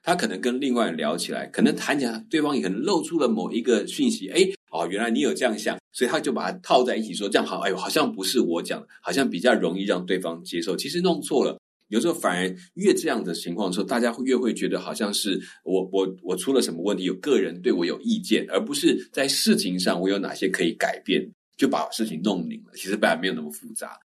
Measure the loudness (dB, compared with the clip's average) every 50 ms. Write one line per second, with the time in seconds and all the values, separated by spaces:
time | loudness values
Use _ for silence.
0 | _ 0 0 0 0 -2 -2 -2 -2 -2 0 0 0 0 2 2 2 0 0 -2
1 | -2 -2 -2 -2 -4 -4 -6 -6 -8 -6 0 2 2 2 2 0 -2 -2 0 0
2 | 0 -2 -4 -6 -6 -2 0 0 2 2 0 0 0 0 -2 0 0 2 2 0
3 | 0 0 0 2 2 2 2 0 -2 -2 -2 0 2 4 4 4 2 -2 -2 2
4 | 2 2 2 0 -6 -2 4 4 4 4 2 _ _ _ -4 -2 -2 -2 -2 -2
5 | 0 2 2 2 2 2 2 2 0 0 0 0 -2 -4 -4 -4 _ _ _ -2
6 | 0 0 0 0 0 0 -2 0 -2 -4 -4 -6 0 4 4 4 6 4 0 -2
7 | -2 -4 -6 -6 -4 2 2 2 2 0 -4 -2 -2 -2 -2 -2 -2 -2 0 0
8 | 0 0 -2 -4 -4 0 2 2 2 2 0 -2 -2 -4 -8 -8 -8 _ -20 -10
9 | -6 -2 0 0 0 0 0 2 4 4 4 4 2 0 -2 -2 -2 0 -2 -2
10 | 0 -2 -2 -2 -2 -4 -6 -8 -10 -6 -6 -4 -4 -2 -4 -4 -4 -4 -2 0
11 | 2 2 0 0 -2 0 2 2 2 2 -2 -6 _ _ _ _ _ _ 0 2
12 | 2 2 0 0 0 0 0 2 0 -2 -2 -6 -14 -16 _ 2 4 4 4 4
13 | 2 0 0 0 0 -2 -6 -6 -6 -6 -4 -2 -2 -2 0 -2 -2 0 0 2
14 | 2 0 0 -2 0 2 2 2 2 0 0 0 -2 -2 -2 -2 -4 -6 -4 -4
15 | -2 -2 -2 -2 -2 0 -2 -2 -4 -8 -18 -12 _ 0 0 0 0 2 2 2
16 | 2 0 -2 -8 -4 -4 -4 -2 0 2 4 4 2 2 -2 -2 -2 -2 -2 0
17 | 0 -2 -2 -2 2 4 4 4 4 2 -4 -2 0 2 2 2 0 -2 -2 -4
18 | -2 -2 -2 -2 0 0 0 0 0 0 -2 -2 -2 -2 -4 2 4 4 2 2
19 | -2 -6 -4 -2 -2 0 0 2 4 4 4 4 2 -2 -2 0 0 0 0 2
20 | 2 0 0 0 -2 -6 -6 -2 -2 0 0 2 0 0 0 0 -2 -2 -2 -6
21 | -2 0 0 0 0 -4 -14 _ _ _ _ 0 0 2 2 0 -2 -4 -4 -4
22 | -4 -4 -4 -2 0 0 0 0 -4 -6 -10 -12 -14 -18 -16 -12 -6 -4 0 2
23 | 2 2 2 2 0 -2 -2 -2 -6 -10 -12 -14 -16 -14 -12 -12 -12 -12 -14 -18
24 | _